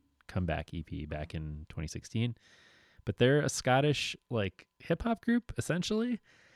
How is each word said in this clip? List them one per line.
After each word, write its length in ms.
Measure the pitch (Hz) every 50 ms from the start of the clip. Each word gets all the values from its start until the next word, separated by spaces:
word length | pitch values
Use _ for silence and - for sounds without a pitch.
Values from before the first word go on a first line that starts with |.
| _ _ _ _ _
comeback 480 | - - 98 92 85 78 80 82 - -
E 80 | 87 78
P 240 | - - 78 76
back 280 | 76 78 76 76 78 -
in 300 | 82 78 76 76 76 78 -
twenty 160 | - - 78 78
sixteen. 460 | - - - - - 110 117 120 120 - _ - - - - - _ _ _ _ _ _ -
But 100 | - 104
they're 240 | - 120 123 139 147
a 80 | - 139
Scottish, 640 | - - - 131 127 131 143 151 143 - - - - - _ -
like, 380 | 123 113 101 95 - - - _ _ _
hip 240 | - - 165 160 -
hop 220 | 233 233 - -
group 280 | - 233 240 - - -
essentially, 640 | - - - 147 175 180 - 214 214 226 247 247 202 _ _ _ _ _ - _